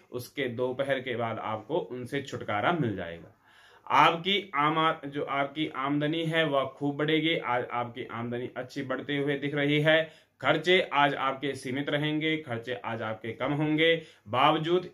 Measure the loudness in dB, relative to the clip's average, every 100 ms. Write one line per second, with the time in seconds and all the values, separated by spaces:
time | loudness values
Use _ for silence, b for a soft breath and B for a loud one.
0 | _ -12 -8 -6 -4 -2 -2 -2 -2 -2
1 | -2 -4 -4 -4 -4 -6 -4 -4 -4 -8
2 | -6 -6 -6 -8 -4 0 0 2 0 -2
3 | -8 -12 -16 _ b b b b 2 6
4 | 6 4 0 -2 -2 0 2 4 2 0
5 | -4 -6 -2 0 -2 -2 -6 -4 0 0
6 | 0 0 0 2 2 2 0 -2 -4 0
7 | 2 2 2 0 0 -2 -2 -4 -4 -8
8 | -8 -6 -4 -4 -4 -8 -8 -8 -4 -4
9 | -2 -2 0 -2 -2 0 2 4 6 4
10 | 2 -8 _ -2 0 2 4 4 4 4
11 | 4 2 -2 -2 -4 -6 -4 -4 -2 0
12 | 0 0 0 -2 -4 -6 -6 -6 -6 -6
13 | -6 -6 -8 -4 -2 0 0 4 4 2
14 | B B -2 4 6 4 2 2 0